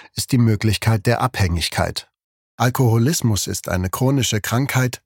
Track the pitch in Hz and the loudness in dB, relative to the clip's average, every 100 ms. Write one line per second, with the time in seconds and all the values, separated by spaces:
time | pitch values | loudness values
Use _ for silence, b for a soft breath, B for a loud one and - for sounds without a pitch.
0 | B - - 131 113 104 110 101 - 110 | B -10 0 2 4 2 0 0 0 2
1 | 120 117 127 - 92 85 - - 85 - | 2 0 0 0 0 0 -2 -2 -4 -6
2 | - _ _ _ _ - 120 127 123 113 | -14 _ _ _ _ -2 0 2 2 4
3 | 120 170 120 98 - 92 - 92 92 - | 2 0 0 -2 -4 -6 -4 -4 -4 -2
4 | 127 139 113 107 - 117 139 127 127 - | 0 0 0 -2 -2 -2 0 0 -2 -4